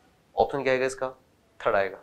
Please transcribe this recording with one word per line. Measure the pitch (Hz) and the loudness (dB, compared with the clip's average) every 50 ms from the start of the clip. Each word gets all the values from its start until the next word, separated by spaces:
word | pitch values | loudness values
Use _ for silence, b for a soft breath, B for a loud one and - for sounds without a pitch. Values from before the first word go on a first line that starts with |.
| _ _ _ _ _ _ - | _ _ _ _ _ _ 0
ऑप्शन | - - - - 139 127 | 2 2 2 0 -2 0
क्या | 131 131 | 0 0
आएगा | 127 127 | 2 0
इसका? | 135 131 - 131 131 - - _ _ _ _ _ _ _ - | -2 -4 -4 -8 -8 -8 -12 _ _ _ _ _ _ _ -6
थर्ड | - 123 110 | -2 0 2
आएगा। | 98 98 95 95 - | 2 2 0 -4 -10